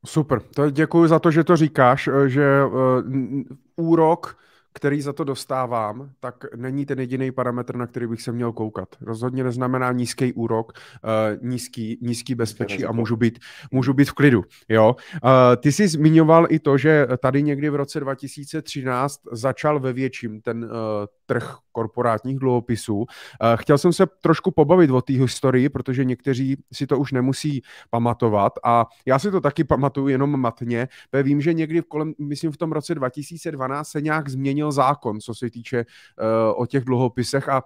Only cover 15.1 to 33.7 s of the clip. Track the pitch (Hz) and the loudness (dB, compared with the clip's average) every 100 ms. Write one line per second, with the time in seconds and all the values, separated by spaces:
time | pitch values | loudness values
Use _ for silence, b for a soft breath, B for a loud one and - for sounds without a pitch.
15.1 | 165 123 131 123 120 147 139 208 156 156 | -2 4 8 8 6 2 2 0 4 6
16.1 | 160 160 165 170 156 147 139 143 151 127 | 6 8 6 6 2 2 2 4 4 2
17.1 | 127 131 139 147 139 147 143 143 156 135 | 0 0 0 0 -2 -2 -4 -4 -6 -8
18.1 | 131 135 - 139 160 147 143 131 123 139 | -8 -12 -16 -12 -12 -10 -8 -4 -2 -4
19.1 | - - 117 131 127 151 151 131 123 131 | -6 -14 -4 -4 0 0 0 -2 -4 -6
20.1 | - 120 107 120 117 113 113 110 107 104 | -6 -12 -10 -8 -8 -8 -6 -4 -4 -6
21.1 | _ - 120 113 - _ 117 110 - 120 | _ -4 -4 -4 -16 _ -6 -6 -2 0
22.1 | 110 127 135 131 123 113 113 - 104 - | 0 -4 -2 0 0 0 -6 -2 -4 -4
23.1 | B B B 113 117 - 143 180 165 190 | B B B 0 2 2 4 4 2 0
24.1 | _ 170 160 190 - 143 180 160 127 123 | _ 0 2 2 2 4 6 6 4 0
25.1 | 131 127 - 131 127 139 131 123 127 127 | 0 0 0 0 2 0 -2 -6 -2 -2
26.1 | 120 - 127 135 135 _ - 139 139 139 | -2 -4 -2 -2 -4 _ -10 -2 -2 0
27.1 | 131 127 135 151 139 B B B 117 120 | 0 0 -2 -4 -4 B B B 0 0
28.1 | 117 117 104 101 - 123 117 113 b - | 0 0 2 0 0 2 2 2 b 0
29.1 | 131 202 190 143 - 151 131 139 139 139 | 0 2 0 0 -2 0 0 0 -2 -2
30.1 | 131 143 143 123 - 120 120 131 B B | 0 0 0 -2 -4 -6 -4 -6 B B
31.1 | 135 135 147 147 165 156 165 - 151 156 | -2 0 0 0 -2 0 -2 -4 -6 -6
32.1 | 151 147 143 165 139 165 151 143 160 127 | -8 -8 -6 -6 -4 -4 -4 -4 -4 -4
33.1 | 151 143 170 170 147 131 | -6 -14 -12 -10 -6 -6